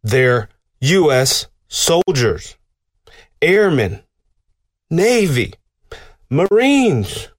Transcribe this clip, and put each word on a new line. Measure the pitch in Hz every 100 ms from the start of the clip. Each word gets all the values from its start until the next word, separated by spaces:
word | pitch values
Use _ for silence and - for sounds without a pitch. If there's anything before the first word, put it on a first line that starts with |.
They're | 110 127 127 123 107 _ _ _
U | 131 190 156
S | 127 135 - - _ _
soldiers, | - - 170 190 147 117 82 - - _ _ _ _ _ - _ _
airmen, | 160 196 208 143 101 101 _ _ _ _ _ _ _ _ _
Navy, | 165 214 247 196 127 - - _ _ _ - - _ _
Marines. | 139 190 208 262 277 240 131 98 - -